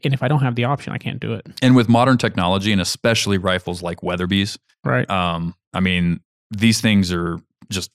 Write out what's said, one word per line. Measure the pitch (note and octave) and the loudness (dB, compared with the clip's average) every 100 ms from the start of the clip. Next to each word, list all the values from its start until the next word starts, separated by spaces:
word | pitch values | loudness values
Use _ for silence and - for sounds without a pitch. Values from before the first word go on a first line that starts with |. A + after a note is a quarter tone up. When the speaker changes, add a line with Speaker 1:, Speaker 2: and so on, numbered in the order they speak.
| D3 | -2
Speaker 1:
and | |
if | C3+ | -2
I | C3 | 0
don't | D3 | 2
have | C3 A#2+ | 0 0
the | |
option, | A#2+ C#3+ - | -2 -2 -6
I | - | -10
can't | - B2 | -8 -8
do | A2 | -8
it. | A2+ - - | -8 -10 -2
Speaker 2:
And | B2+ B2+ | 4 6
with | G#2 | 6
modern | A#2 B2+ B2+ | 4 4 2
technology, | A2 - F2+ F#2+ G#2 | 0 0 0 0 0
and | G2+ | 0
especially | E2+ - A#2 A2+ - G2 | -2 -2 0 0 0 -2
rifles | F#2 F#2 - F2 | 0 -2 -4 -8
like | F2 F2 | -8 -8
Weatherby's, | F2 F2 F2+ G2 G2 - _ _ C#3 | -6 -4 0 0 -2 -6 _ _ -4
Speaker 1:
Right. | B2+ - | -2 -2
Speaker 2:
um, | F#2+ F2 E2+ E2+ - _ | -2 -2 -2 -6 -10 _
I | F#2 | -2
mean, | F#2 F2+ F2 E2+ - _ _ | 0 0 0 -2 -8 _ _
these | G#2 A2+ A2 | 0 2 4
things | A2+ G#2 F2+ | 2 2 2
are | F2 E2+ E2+ - _ - | -2 -4 -8 -12 _ -10
just | F#2+ - | -8 -8